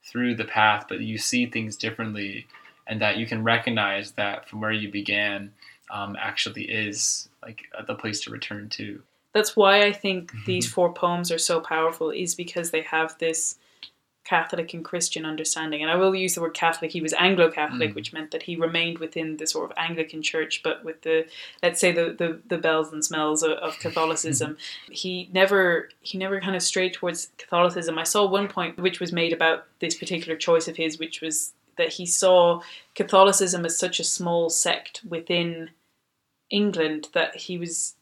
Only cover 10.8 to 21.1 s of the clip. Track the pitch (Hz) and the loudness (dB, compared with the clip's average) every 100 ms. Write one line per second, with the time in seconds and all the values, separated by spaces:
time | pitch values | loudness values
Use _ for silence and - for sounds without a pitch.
10.8 | 175 170 175 175 175 165 - 165 165 160 | 0 2 -2 0 -2 -2 0 0 0 0
11.8 | 160 160 160 - 180 - 175 180 165 160 | 0 0 -4 -4 -4 -6 -6 -6 -2 -4
12.8 | 160 160 160 - 165 160 - - _ _ | -2 -2 -2 -2 -2 -2 -4 -6 _ _
13.8 | - _ _ _ - 175 165 175 165 170 | -20 _ _ _ 0 0 0 -6 -6 -10
14.8 | 160 175 165 165 160 156 160 - 156 151 | -6 -4 -4 -4 -6 -4 -4 -4 -4 -2
15.8 | 156 170 190 190 185 180 165 - 170 165 | 2 4 4 2 0 -2 -4 0 0 0
16.8 | 165 170 156 160 180 185 165 156 151 123 | -4 -4 -2 4 4 6 4 4 -2 0
17.8 | 117 104 107 160 151 160 - 165 165 170 | -2 -4 -10 -10 -8 -8 -6 -2 0 0
18.8 | 170 170 160 170 160 156 160 160 170 - | -2 -4 -8 -6 -6 -4 -4 -4 -4 -4
19.8 | 165 165 160 160 151 160 156 - 160 - | -4 -2 -6 -4 -4 -2 -2 -2 -2 -4
20.8 | 165 160 160 | -8 -8 0